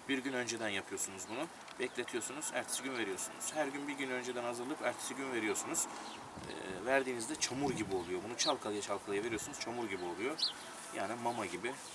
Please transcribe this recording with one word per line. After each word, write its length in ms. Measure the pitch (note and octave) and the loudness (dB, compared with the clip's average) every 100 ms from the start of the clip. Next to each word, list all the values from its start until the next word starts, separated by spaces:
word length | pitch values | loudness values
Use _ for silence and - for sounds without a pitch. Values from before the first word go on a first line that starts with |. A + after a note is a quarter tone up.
| - | 0
Bir 80 | C3+ | 2
gün 160 | C3+ | 2
önceden 360 | B2+ A#2 A2+ A2 | 0 0 0 2
yapıyorsunuz 540 | G2 - G2 - F#2+ F#2+ | 0 0 -2 -2 -4 -4
bunu. 180 | A#2+ E3 - - - | -4 -4 -6 -10 -2
Bekletiyorsunuz, 720 | B2+ - A#2 A#2 A2 C#3 D3+ | -2 0 0 0 -2 -4 -2
ertesi 300 | C3 - - | 0 0 0
gün 140 | C3+ B2 | 0 0
veriyorsunuz. 540 | G2+ F#2 - - - | 0 0 -4 -4 -2
Her 140 | D#3 C#3 | 0 0
gün 200 | C#3+ C#3+ | 0 -4
bir 60 | |
gün 160 | C#3 C3+ | -2 0
önceden 340 | B2+ A#2+ B2 | 0 0 0
hazırlayıp 380 | A#2+ A#2+ B2 D#3 | 0 -2 -2 0
ertesi 340 | B2 - - C3 | 0 0 -4 -2
gün 160 | C3+ | 0
veriyorsunuz. 560 | A#2 A2 F#2+ - E3 - | 2 4 2 2 2 0
Ee, 1000 | - - - - - - - F#2+ F#2 A#2 | -2 -8 -8 -10 -8 -6 -6 -4 -2 6
verdiğinizde 500 | C3+ C3 A#2+ A#2 D#3 | 6 6 0 -2 0
çamur 360 | - B2+ C#3 | 0 2 2
gibi 240 | A2+ F#2+ F#2+ | 2 2 2
oluyor. 260 | F2 F2+ | 2 -2
Bunu 140 | G#2+ A#2+ | -2 2
çalkalaya 440 | D#3 C3+ A2 G#2 | 2 4 2 0
çalkalaya 420 | G2+ G2 - G2+ | 0 -2 2 2
veriyorsunuz, 360 | A#2 A2 - - | 2 0 -2 -4
çamur 300 | A#2 A#2+ A2 | -2 -2 0
gibi 140 | F#2+ | 0
oluyor. 340 | F2 E2+ B2+ D#3+ - - - - - - | -2 0 0 2 2 0 -8 -8 -6 0
Yani 180 | G2+ A#2+ | 0 2
mama 220 | A#2+ A#2 F#2 | 2 2 0
gibi 280 | F#2+ A#2+ C3+ - | 0 -2 -4 -8